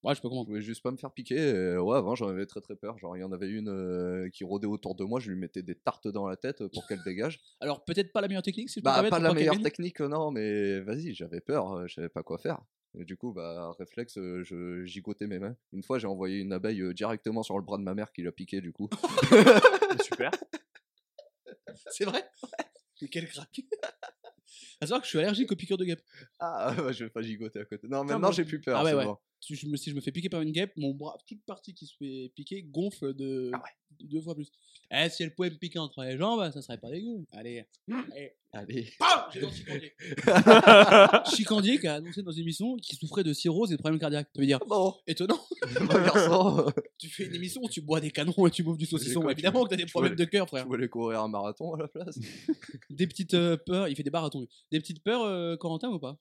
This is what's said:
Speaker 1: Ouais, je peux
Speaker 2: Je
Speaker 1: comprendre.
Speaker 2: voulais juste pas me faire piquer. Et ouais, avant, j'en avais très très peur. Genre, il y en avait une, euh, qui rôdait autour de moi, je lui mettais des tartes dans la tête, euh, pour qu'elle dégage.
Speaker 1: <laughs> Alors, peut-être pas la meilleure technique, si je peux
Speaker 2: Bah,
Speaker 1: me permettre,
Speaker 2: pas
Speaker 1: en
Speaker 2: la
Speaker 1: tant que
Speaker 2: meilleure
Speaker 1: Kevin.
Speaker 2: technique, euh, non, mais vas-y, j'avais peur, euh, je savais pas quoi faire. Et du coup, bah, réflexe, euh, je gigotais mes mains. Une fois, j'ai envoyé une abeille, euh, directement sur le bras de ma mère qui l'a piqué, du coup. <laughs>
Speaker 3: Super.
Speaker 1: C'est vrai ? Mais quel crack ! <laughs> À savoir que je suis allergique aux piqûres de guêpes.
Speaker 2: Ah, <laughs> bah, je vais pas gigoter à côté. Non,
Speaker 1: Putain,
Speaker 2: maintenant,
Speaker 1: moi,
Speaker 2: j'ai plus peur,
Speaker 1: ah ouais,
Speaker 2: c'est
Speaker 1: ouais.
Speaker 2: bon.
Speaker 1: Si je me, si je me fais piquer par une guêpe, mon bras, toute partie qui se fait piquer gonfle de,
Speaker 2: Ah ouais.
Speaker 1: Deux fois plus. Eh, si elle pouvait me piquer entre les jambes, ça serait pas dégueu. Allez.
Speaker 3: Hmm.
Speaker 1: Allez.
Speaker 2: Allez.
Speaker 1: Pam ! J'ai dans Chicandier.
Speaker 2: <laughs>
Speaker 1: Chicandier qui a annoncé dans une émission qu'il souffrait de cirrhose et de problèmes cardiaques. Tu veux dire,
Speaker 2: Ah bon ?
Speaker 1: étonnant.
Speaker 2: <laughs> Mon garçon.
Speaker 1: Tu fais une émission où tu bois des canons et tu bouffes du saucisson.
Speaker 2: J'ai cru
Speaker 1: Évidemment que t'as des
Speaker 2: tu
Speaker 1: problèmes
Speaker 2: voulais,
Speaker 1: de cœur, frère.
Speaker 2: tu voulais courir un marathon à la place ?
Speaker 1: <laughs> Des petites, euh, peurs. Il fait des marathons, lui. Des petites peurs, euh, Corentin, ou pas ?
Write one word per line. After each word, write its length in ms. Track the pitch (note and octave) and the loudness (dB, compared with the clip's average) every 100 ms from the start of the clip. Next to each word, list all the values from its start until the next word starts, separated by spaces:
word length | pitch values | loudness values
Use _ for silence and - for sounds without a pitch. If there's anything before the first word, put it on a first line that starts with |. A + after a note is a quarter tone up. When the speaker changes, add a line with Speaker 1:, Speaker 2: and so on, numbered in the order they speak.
Speaker 1:
Ouais, 100 | - | -2
je 60 | C#3+ | -4
peux 60 | B2 | -4
Speaker 2:
Je 20 | |
Speaker 1:
comprendre. 180 | B2+ A2 | -8 -8
Speaker 2:
voulais 140 | G#2 | -8
juste 200 | G#2+ A2+ | -8 -8
pas 100 | B2 | -6
me 40 | B2+ | -6
faire 160 | C#3 | -12
piquer. 220 | - A#2+ C3 | -14 -6 -2
Et 400 | D3+ G2+ F#2 F2+ | 0 0 0 0
ouais, 200 | F#2 C3 | 0 0
avant, 160 | G2 | 0
j'en 140 | A#2+ G#2+ | -4 -4
avais 180 | F#2 G2+ | -6 -8
très 140 | - | -10
très 140 | - G2+ | -14 -14
peur. 200 | G2+ A2+ | -14 -12
Genre, 180 | F#2 F#2 | -12 -10
il 40 | |
y 40 | |
en 80 | F#2 | -10
avait 180 | F#2 F#2+ | -8 -8
une, 180 | A2 G#2+ | -6 -6
euh, 640 | F#2+ F#2 F2+ F2+ F#2 F#2 | -6 -6 -4 -4 -6 -8
qui 140 | - | -10
rôdait 240 | F#2 G2+ G#2 | -6 -4 -4
autour 260 | G#2 - | -4 -8
de 100 | F#2 | -8
moi, 160 | G2 B2 | -4 -6
je 80 | A2 | -6
lui 60 | F#2 | -8
mettais 260 | F2 G2 | -8 -10
des 120 | F2+ | -10
tartes 340 | F2 - - G#2+ | -6 -6 -6 -10
dans 180 | G2+ G2 | -6 -8
la 100 | F#2 | -6
tête, 260 | B2+ C#3+ | -10 -8
euh, 60 | G2 | -10
pour 140 | - - | -12 -10
qu'elle 160 | G2 | -10
dégage. 340 | F2 F#2 C3 D#3 _ | -8 -6 -8 -8 _
Speaker 1:
<laughs> 100 | _ | _
Alors, 240 | - - | -8 -8
peut-être 280 | - F3 F#3+ | -6 -4 -4
pas 80 | A3 | -4
la 60 | G3 | -4
meilleure 140 | F#3+ | -4
technique, 260 | F#3+ F#3+ A#3 | -6 -8 -10
si 60 | - | -2
je 0 | |
peux 40 | |
Speaker 2:
Bah, 180 | D3+ C3 | 2 4
Speaker 1:
me 60 | G3+ | 4
permettre, 20 | E3+ | 4
Speaker 2:
pas 20 | |
Speaker 1:
en 40 | |
Speaker 2:
la 40 | E3 | 2
Speaker 1:
tant 60 | |
que 40 | D#3+ | 4
Speaker 2:
meilleure 140 | D#3 | 4
Speaker 1:
Kevin. 100 | C#3+ | 2
Speaker 2:
technique, 360 | D3 - F3 - | 0 -2 -8 -4
euh, 80 | C#3+ | -4
non, 220 | D3+ D3+ | -2 -2
mais 500 | B2+ G#2+ G#2 G2+ G2 | -2 -2 0 0 -2
vas-y, 320 | F#2+ C3 E3 | -4 -6 -8
j'avais 280 | G2+ E2+ E2+ | -10 -10 -10
peur, 300 | - C#3+ F#2+ | -4 -2 -2
euh, 140 | F#2 F2 | -6 -8
je 100 | - | -8
savais 120 | E2+ | -8
pas 140 | - | -10
quoi 160 | - E2 | -10 -8
faire. 220 | - - _ _ _ - | -6 -8 _ _ _ -20
Et 60 | |
du 120 | E2+ F#2 | -16 -10
coup, 140 | B2 | -10
bah, 360 | F#2 E2+ E2+ E2+ F2 | -10 -10 -10 -12 -12
réflexe, 380 | F2+ - A#2+ - | -14 -12 -12 -10
euh, 260 | F2+ F2+ | -8 -8
je 380 | F2+ F2 F2 F2 F2+ | -10 -10 -10 -10 -10
gigotais 400 | F#2 G2 G#2 G#2 | -12 -12 -8 -8
mes 120 | F#2 | -6
mains. 180 | G2 B2 _ | -8 -12 _
Une 100 | F#2 | -16
fois, 160 | - C3 | -6 -6
j'ai 80 | G#2+ | -4
envoyé 320 | F#2+ F#2+ G2 | -6 -6 -4
une 140 | G2 | -6
abeille, 260 | F#2 G#2+ G#2+ | -4 -4 -4
euh, 140 | F#2 | -6
directement 480 | F2+ G#2 A2 - A2 | -4 -6 -4 -4 -6
sur 160 | G#2+ G2 | -4 -6
le 40 | |
bras 120 | F#2 G2+ | -6 -6
de 60 | |
ma 120 | G2 | -6
mère 180 | G2 G#2+ | -6 -8
qui 100 | - | -8
l'a 100 | E2+ | -10
piqué, 300 | - F#2+ G2 | -10 -8 -8
du 100 | F2 | -8
coup. 160 | - G#2 | -8 -8
<laughs> 1120 | - E4+ - - A3 A3 G#3+ B4+ F#4+ G4 F#4+ | -4 -2 2 10 12 12 12 10 8 2 0
Speaker 3:
Super. 280 | - F4 C#3+ - - E4 _ - _ _ _ - - _ - - - - - | -4 -4 -4 -4 -8 -14 _ -20 _ _ _ -20 -20 _ -20 -20 -20 -20 -14
Speaker 1:
C'est 140 | - G3+ | -4 -4
vrai ? 180 | C4+ - _ - - - _ _ _ | -4 -8 _ -16 -12 -12 _ _ _
Mais 60 | C#3+ | -10
quel 200 | E3+ E3 | -8 -10
crack ! 320 | - D3+ - B3+ | -14 -14 -14 -10
<laughs> 40 | G#3+ - - - _ - _ _ - - - | -10 -10 -12 -20 _ -20 _ _ -20 -20 -12
À 60 | D3+ | -4
savoir 140 | B3 | -4
que 60 | - | -2
je 40 | |
suis 80 | D#3+ | -2
allergique 320 | F3 G#3 C4 | 0 0 -2
aux 60 | F#3+ | -4
piqûres 200 | F3+ F#3+ | -4 -4
de 80 | |
guêpes. 160 | F3+ E3 _ - - _ | -4 -6 _ -20 -20 _
Speaker 2:
Ah, 340 | E3+ C#3+ A#2 | -8 -4 -4
<laughs> 60 | B2 | -2
bah, 140 | C#3 | -4
je 100 | B2 | -6
vais 60 | A2+ | -8
pas 100 | A#2 | -8
gigoter 380 | A2+ G#2+ A2 G#2 | -8 -8 -10 -10
à 60 | |
côté. 240 | G#2+ G#2 A2+ | -12 -12 -6
Non, 140 | C3+ | -6
Speaker 1:
Putain, 120 | C#3+ | -2
Speaker 2:
maintenant, 140 | G#3+ F3+ | 0 0
Speaker 1:
moi, 20 | |
Speaker 2:
j'ai 120 | E3+ | 0
plus 160 | D#3+ D#3 | -4 -4
peur, 180 | C#3 B2+ | -2 2
Speaker 1:
ah 60 | |
ouais, 60 | D#3 | 2
Speaker 2:
c'est 60 | C#3+ | 2
Speaker 1:
ouais. 80 | A#2+ | 0
Speaker 2:
bon. 100 | G2+ _ _ | -6 _ _
Speaker 1:
Si 140 | - D3+ | -16 -12
je 100 | D3 | -8
me, 100 | C#3+ | -8
si 140 | - | -6
je 40 | C#3+ | -8
me 40 | |
fais 120 | C#3 | -6
piquer 160 | C#3 F3 | -6 -6
par 120 | E3+ | -4
une 120 | D#3 | -4
guêpe, 200 | F3 G3 D#3+ | -2 -4 -4
mon 180 | C#3 | -6
bras, 240 | C#3 D3+ - - | -4 -10 -14 -18
toute 160 | G#3+ | -20
partie 300 | - F#3+ - | -16 -16 -16
qui 120 | F3 D3+ | -20 -20
se 100 | _ | _
fait 360 | C#3 C3 B2+ - | -12 -12 -12 -14
piquer 260 | C#3+ G3 | -12 -12
gonfle 500 | D#3+ C#3+ G3 - C#3 | -8 -4 -4 -4 -8
de, 380 | C3+ C3+ C3+ B2+ | -6 -6 -6 -6
Speaker 2:
Ah 60 | B2+ | -8
ouais. 280 | - _ _ D3+ | -12 _ _ _
Speaker 1:
Deux 200 | D3+ D3+ | -10 -8
fois 140 | D#3+ | -8
plus. 160 | D3+ D3 _ _ - _ | -10 -12 _ _ -20 _
Eh, 180 | C3+ E3 | -2 -2
si 120 | - | -2
elle 120 | E3 | -8
pouvait 160 | - F3+ | -4 -6
me 60 | D#3 | -4
piquer 220 | F3 E3+ | -10 -8
entre 240 | D3+ - | -8 -8
les 140 | C3 C3 | -8 -4
jambes, 340 | G3 A#3 F3 | -2 -2 -4
ça 100 | C#3+ | -6
serait 160 | C3 A2+ | -12 -14
pas 120 | A2+ | -10
dégueu. 340 | D#3+ A3+ A3+ D#3 | -10 -10 -10 -12
Allez. 340 | G#2 A2+ A#2+ G#2+ _ - | -14 -12 -12 -14 _ -10
Speaker 3:
Hmm. 140 | B3 A#3+ | -10 -10
Speaker 1:
Allez. 200 | C#3+ C#3+ _ _ | -14 -18 _ _
Speaker 2:
Allez. 360 | G#2+ G2+ B2 A2+ - | -16 -10 -10 -10 0
Speaker 1:
Pam ! 260 | E4 F4 - | 2 2 0
J'ai 80 | B2+ | -8
dans 80 | - | -8
Chicandier. 420 | - - C#3+ D#3 _ F3+ C3+ | -8 -10 -12 -12 _ -12 -2
Speaker 2:
<laughs> 1200 | - F#3 G#3 A3 A3 G#3+ G3+ G#3 G3 G3+ - F4 | 6 8 12 12 12 12 12 12 12 8 4 0
Speaker 1:
Chicandier 420 | G#3+ G#3+ G3+ C#4 | 2 2 2 2
qui 80 | E3 | 0
a 80 | D3 | -4
annoncé 260 | E3+ F3+ | -6 -10
dans 80 | F#3 | -8
une 120 | D#3+ | -6
émission 340 | E3 D#3+ A3 B3+ | -6 -4 -4 -6
qu'il 200 | - C#3+ | -10 -10
souffrait 240 | D#3 G3+ | -6 -2
de 80 | E3+ | -2
cirrhose 380 | C#3+ E3+ E3 A3 | 0 0 2 0
et 40 | D3+ | 0
de 40 | |
problèmes 200 | D#3 D#3 | 0 0
cardiaques. 280 | D#3 D3 D3 | 0 -4 -6
Tu 60 | - | 0
veux 60 | C#3 | 2
dire, 120 | C3 | 2
Speaker 2:
Ah 40 | - | 2
bon ? 280 | G#3 F#3+ - - | 2 2 0 -8
Speaker 1:
étonnant. 320 | D#3+ F#3 E4 - - | -4 0 0 -2 -8
Speaker 2:
<laughs> 180 | - A#3+ | -4 0
Mon 60 | - | 4
garçon. 840 | - F3+ D#3+ E3+ F#3 F#3+ D3+ D3 D3 - _ | 6 6 6 6 6 6 4 2 0 -6 _
Speaker 1:
Tu 100 | D#3+ | -16
fais 160 | - F#3 | -10 -8
une 80 | |
émission 260 | E3+ F3+ C4 | -6 -8 -8
où 60 | A#3+ | -8
tu 120 | - | -8
bois 180 | D3 D#3 | -2 0
des 100 | D3+ | 0
canons 360 | D3 D3+ F3+ F3+ | -2 -2 6 6
et 40 | |
tu 120 | - | 6
bouffes 160 | E3 D#3+ | -2 -2
du 80 | D#3+ | -2
saucisson. 340 | D#3+ B2 D3 | -2 -2 0
Speaker 2:
J'ai 40 | D#3 | 0
cru 60 | |
Speaker 1:
Évidemment 320 | C3+ E3+ A#3+ | 2 2 2
que 60 | A#3 | 2
t'as 60 | F#3+ | 0
des 80 | |
Speaker 2:
tu 60 | E3+ | -2
Speaker 1:
problèmes 240 | - C#3 | 2 2
Speaker 2:
voulais, 100 | E3 | 2
Speaker 1:
de 60 | E3+ | 0
cœur, 180 | G3+ F3+ | 2 0
frère. 140 | C3+ | -4
Speaker 2:
tu 40 | B2+ | -4
voulais 200 | B2 B2 | -2 -2
courir 320 | A#2+ A2+ A2 | -2 -2 -2
un 80 | A2 | -2
marathon 460 | G#2 G2+ G#2+ E3 | -4 -6 -6 -8
à 40 | D#3 | -8
la 60 | D3+ | -8
place ? 300 | D#3 F3 C3+ | -10 -12 -12
Speaker 1:
<laughs> 720 | G#2+ - - D#4 - C3 _ | -14 -10 -4 -4 -6 -18 _
Des 160 | C#3+ F3 | -2 -2
petites, 280 | - F3+ | -2 0
euh, 220 | F3 E3+ E3 | 2 2 0
peurs. 320 | - F3+ F#3+ | -2 -2 -2
Il 80 | C#3 | -4
fait 60 | |
des 80 | C#3+ | -4
marathons, 300 | E3+ D#3 C#3+ | -2 -4 -6
lui. 80 | B2 - _ | -12 -16 _
Des 80 | D#3 | -4
petites 220 | D#3 D#3+ | -4 -8
peurs, 200 | G3 A#3+ | -2 -2
euh, 340 | A3 F3+ E3+ E3 | -2 -2 -4 -4
Corentin, 320 | E3+ D#3+ B3 | -6 -6 -6
ou 80 | F#3 | -6
pas ? 200 | C3 D3 | -8 -14